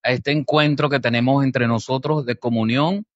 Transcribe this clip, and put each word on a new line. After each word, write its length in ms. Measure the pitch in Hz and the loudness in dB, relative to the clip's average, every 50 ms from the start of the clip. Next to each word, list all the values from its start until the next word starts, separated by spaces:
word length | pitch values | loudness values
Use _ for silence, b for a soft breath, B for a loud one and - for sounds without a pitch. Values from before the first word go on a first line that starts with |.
este 300 | - 127 127 123 - 139 | 0 0 -2 0 0 -2
encuentro 580 | 147 151 135 - 147 151 151 147 147 131 151 139 | -2 0 0 2 2 2 4 2 2 0 0 0
que 80 | 143 135 | 0 0
tenemos 460 | - 120 120 117 120 131 139 139 139 | 0 0 0 2 2 2 2 2 2
entre 240 | 131 127 131 120 117 | 0 0 0 0 2
nosotros 580 | 117 110 - - 131 135 131 147 156 151 131 | 0 -2 -2 -4 -4 -4 -2 -2 -2 -2 -2
de 100 | 117 120 | -4 -6
comunión 680 | - - 123 120 113 110 110 120 135 147 165 196 202 214 _ _ | -4 -2 -2 0 0 0 0 2 2 0 0 0 -4 -6 _ _